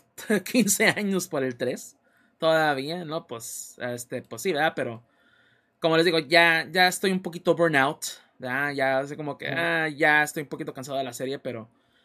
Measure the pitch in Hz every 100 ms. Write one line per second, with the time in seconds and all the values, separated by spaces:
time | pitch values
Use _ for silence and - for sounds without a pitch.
0 | _ - - 208 - 254 202 - 208 156
1 | 202 190 180 147 131 123 123 - - _
2 | _ _ _ _ 160 160 156 139 139 175
3 | 160 160 - 117 - - - - 123 120
4 | - 127 - 117 196 151 160 160 123 117
5 | _ _ _ _ _ _ _ _ 165 160
6 | 175 165 135 170 170 165 160 170 180 -
7 | 196 185 190 170 - 160 170 147 135 -
8 | - - _ _ 131 131 143 139 135 135
9 | 139 147 151 135 147 165 170 165 156 139
10 | 156 151 151 165 143 147 156 139 131 135
11 | 131 - 131 139 131 117 110 _ _ _